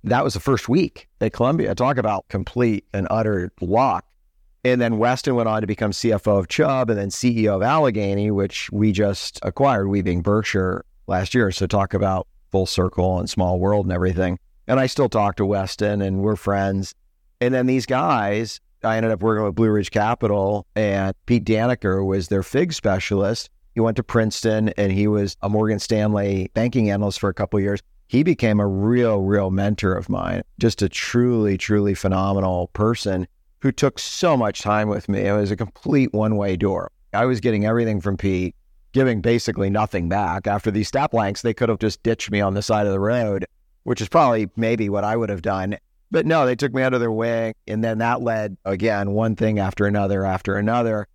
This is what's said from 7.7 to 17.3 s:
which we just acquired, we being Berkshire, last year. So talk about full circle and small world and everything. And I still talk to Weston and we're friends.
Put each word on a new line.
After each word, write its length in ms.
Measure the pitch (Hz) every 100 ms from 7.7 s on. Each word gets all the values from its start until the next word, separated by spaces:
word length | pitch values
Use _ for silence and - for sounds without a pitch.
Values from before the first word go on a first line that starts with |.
| 156 143 107 101 98 104
which 380 | 98 98 - -
we 200 | 104 107
just 480 | 95 101 95 - -
acquired, 440 | - - 139 113 98
we 140 | 101
being 200 | 92 87
Berkshire, 600 | 87 104 107 98 92 90 - _ -
last 300 | 92 95 127
year. 160 | 104
So 160 | 90 95
talk 260 | 104 98
about 340 | 98 98 95 - _ _
full 140 | 98 92
circle 540 | - 90 - 92 92
and 100 | 90
small 300 | - 90 90
world 260 | 95 104 95
and 80 |
everything. 460 | 87 92 87 92 90 _ _ -
And 120 | 127
I 80 | 131
still 200 | - 127
talk 280 | 113 101 92
to 100 | 98
Weston 560 | 101 95 - 104 104
and 200 | 98 95
we're 140 | 101 104
friends. 600 | - 98 98 98 95 - _ _ _